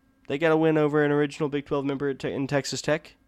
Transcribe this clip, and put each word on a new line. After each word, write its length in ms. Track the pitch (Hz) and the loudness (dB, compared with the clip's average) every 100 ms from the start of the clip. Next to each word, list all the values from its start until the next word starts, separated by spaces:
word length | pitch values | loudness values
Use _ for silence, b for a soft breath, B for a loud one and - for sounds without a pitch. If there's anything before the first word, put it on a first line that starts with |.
| _ _ - | _ _ -8
They 120 | 143 | 0
got 140 | 165 | 2
a 40 | 160 | 4
win 200 | 160 156 | 4 4
over 280 | 151 151 | 2 2
an 80 | 147 | 2
original 360 | 147 147 - 151 | 2 0 -2 -4
Big 180 | 143 139 | -4 -4
Twelve 180 | 143 | -4
member 240 | 139 139 143 | -2 -2 -4
at 100 | 131 | -4
Te-, 140 | 143 | -6
in 160 | 101 135 | -4 -2
Texas 340 | 143 - 135 | -2 -2 -6
Tech. 320 | - 156 - _ | -2 -4 -4 _